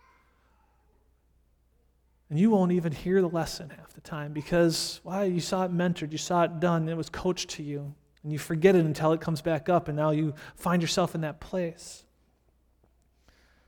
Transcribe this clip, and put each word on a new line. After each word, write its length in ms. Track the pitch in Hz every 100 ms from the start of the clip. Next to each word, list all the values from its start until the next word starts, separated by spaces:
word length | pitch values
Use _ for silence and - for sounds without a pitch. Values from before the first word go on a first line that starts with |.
| _ _ _ _ _ _ _ _ _ _ _ _ _ _ _ _ _ _ _ _ _ _ -
And 80 | 156
you 120 | 220
won't 220 | 208 180
even 200 | 180 165
hear 280 | 135 175 190
the 80 | 175
lesson 420 | 170 151 - 151
half 220 | 165 151
the 80 | -
time 320 | - 156 147
because, 680 | 151 - 170 170 160 - -
why? 220 | 165 190
You 160 | 196 175
saw 240 | - 190
it 80 | 185
mentored, 380 | 175 180 170 151
you 80 | 151
saw 240 | - 175
it 160 | 165 165
done, 300 | 175 165 160
it 80 | 165
was 120 | 156
coached 420 | - 185 180 -
to 120 | -
you, 320 | 147 143 143 - _ _
and 80 | 151
you 60 | 151
forget 360 | - 160 185
it 100 | 185
until 280 | 160 143 160
it 80 | 160
comes 200 | 165 151
back 280 | 175 156 -
up, 180 | 175 160
and 100 | 147
now 140 | 156
you 240 | 151 156 143 - -
find 260 | 180 180
yourself 320 | 165 - 170
in 60 | 165
that 180 | 156 143
place. 680 | - 185 170 165 - - _ _ _ _ _ _ _ _ _ _ _ _ _ _ _ _